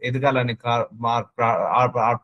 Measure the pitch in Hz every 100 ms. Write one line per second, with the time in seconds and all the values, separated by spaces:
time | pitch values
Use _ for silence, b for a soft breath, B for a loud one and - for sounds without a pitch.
0 | 123 127 139 131 123 113 120 117 110 110
1 | 117 117 113 - 117 107 90 113 123 120
2 | 113 117